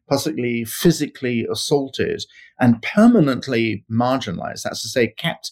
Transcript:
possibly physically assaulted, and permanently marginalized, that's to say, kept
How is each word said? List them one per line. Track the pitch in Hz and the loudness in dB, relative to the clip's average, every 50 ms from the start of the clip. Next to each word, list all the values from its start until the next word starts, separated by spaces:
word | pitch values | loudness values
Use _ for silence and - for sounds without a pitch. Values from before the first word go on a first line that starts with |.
| _ - | _ -4
possibly | 139 135 - 160 156 127 123 120 117 117 113 | -2 -2 -2 -4 -4 -4 -4 -4 -4 -4 -6
physically | 113 - - - 175 160 - 147 - - - 135 123 123 117 107 - | -6 -8 0 2 2 4 2 0 -6 -6 -6 -4 -2 -2 -2 -2 -2
assaulted, | 113 - - - 151 143 139 131 - - - - 82 - - _ _ - - - _ - | -4 -6 -2 0 0 0 0 -2 -4 -4 -4 -4 -4 -6 -8 _ _ -20 -20 -20 _ 0
and | 127 120 117 113 | 4 4 4 2
permanently | - - - 208 220 240 240 214 156 139 127 120 - 135 127 117 113 113 107 104 - - | 0 -2 2 6 6 8 8 6 4 4 2 -2 -4 -2 0 0 0 0 -2 -4 -6 -4
marginalized, | 113 113 120 127 131 131 - 107 87 85 - - - - - | -2 0 2 2 0 0 -2 -4 -6 -6 -6 -8 -10 -8 -8
that's | - - - | -8 -8 -8
to | - 113 | -10 -8
say, | - 131 117 - - - | -2 -2 -2 -2 -2 -6
kept | - 170 - - - - | -6 -6 -6 -6 -12 -16